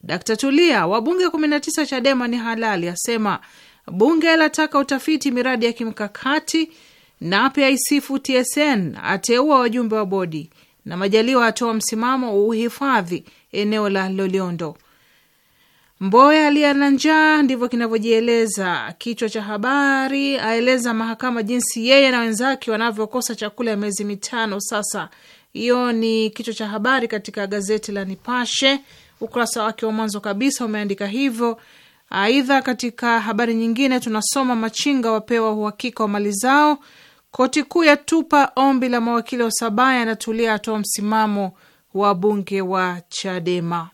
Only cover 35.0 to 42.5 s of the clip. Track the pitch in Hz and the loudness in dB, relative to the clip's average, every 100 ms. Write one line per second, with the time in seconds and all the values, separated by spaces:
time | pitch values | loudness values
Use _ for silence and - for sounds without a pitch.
35 | 226 220 214 233 220 214 208 208 247 - | 2 -2 0 0 0 0 -4 -6 -10 -4
36 | 214 208 208 202 247 277 302 294 - - | -2 0 -2 0 2 4 4 2 -6 -20
37 | - _ _ - 262 302 294 349 320 294 | -20 _ _ 0 0 2 0 2 4 4
38 | - 320 294 294 269 - 269 262 247 240 | 2 -2 2 2 2 2 2 2 0 0
39 | 233 233 233 247 233 220 233 214 262 254 | 0 -2 -4 -2 -2 -2 -2 2 4 4
40 | 226 220 - 226 226 214 220 214 208 - | 0 -4 -4 -2 0 0 -2 -4 -4 -4
41 | 208 220 214 202 190 - _ _ _ 190 | 0 0 2 0 -4 -8 _ _ _ -2
42 | 202 196 208 208 190 | 0 2 0 0 -2